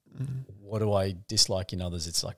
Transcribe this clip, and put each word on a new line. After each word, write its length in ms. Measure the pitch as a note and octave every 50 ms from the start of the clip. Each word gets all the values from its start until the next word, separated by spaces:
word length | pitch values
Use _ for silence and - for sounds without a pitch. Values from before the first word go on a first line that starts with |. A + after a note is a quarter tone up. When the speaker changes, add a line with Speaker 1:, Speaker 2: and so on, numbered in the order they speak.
| _ - -
Speaker 1:
Mm-hmm. 380 | - C3 C3+ C3 C3 C3 - G2 G2+
Speaker 2:
what 180 | G2+ G2 G#2+ G#2
do 140 | A2 G#2
I 240 | G#2 G2 F#2+ G2 F#2+ F2 -
dislike 460 | - A2 G2+ - - G2+ F#2 F2+ -
in 100 | - F2+
others? 240 | F2+ F2 F2 F2 D#2
It's 160 | E2+ - -
like, 140 | - - -